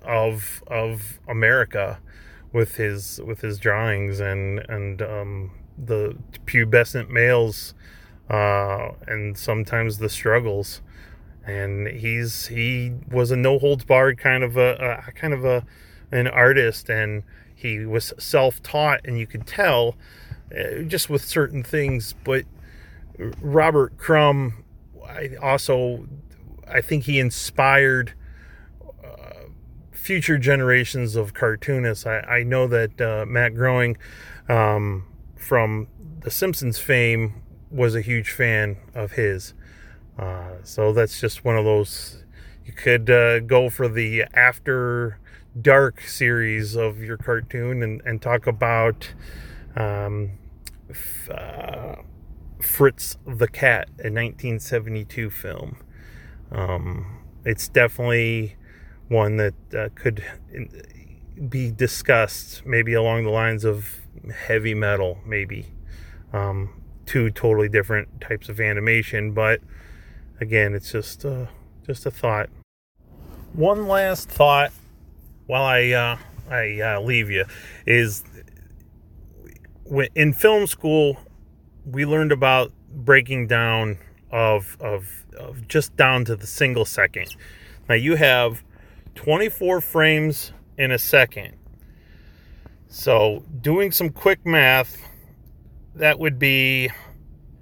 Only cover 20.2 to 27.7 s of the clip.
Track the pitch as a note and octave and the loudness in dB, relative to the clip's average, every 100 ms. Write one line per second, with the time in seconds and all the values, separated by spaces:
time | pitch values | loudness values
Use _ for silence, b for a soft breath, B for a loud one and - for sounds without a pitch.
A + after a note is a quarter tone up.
20.2 | B B B - - - D#3+ F3+ - C#3+ | B B B -8 -8 -6 -6 -4 -2 -2
21.2 | - E3 C#3 C#3+ A#2+ D#3 C#3 C3 A2 - | -2 0 0 -2 -4 -2 -2 -2 -6 -8
22.2 | - C3+ - - b b b b b - | -2 -2 -2 -12 b b b b b -12
23.2 | G#2+ - D3 D3+ D#3+ D3+ B2+ - - D#3 | -10 -8 0 4 6 6 2 0 2 6
24.2 | D3 C#3 C3 A2 - - - - - C#3+ | 6 4 0 -6 -14 -20 -20 -20 -16 -12
25.2 | C#3 C3 C#3 C3+ - B2+ B2 A#2+ - C#3+ | -12 -6 0 0 2 0 0 -4 -10 -16
26.2 | - - - - - B2+ - D3+ C3+ C#3 | -18 -20 -20 -20 -4 -2 0 -2 0 0
27.2 | B2+ - - - C3+ | 0 -2 -4 0 4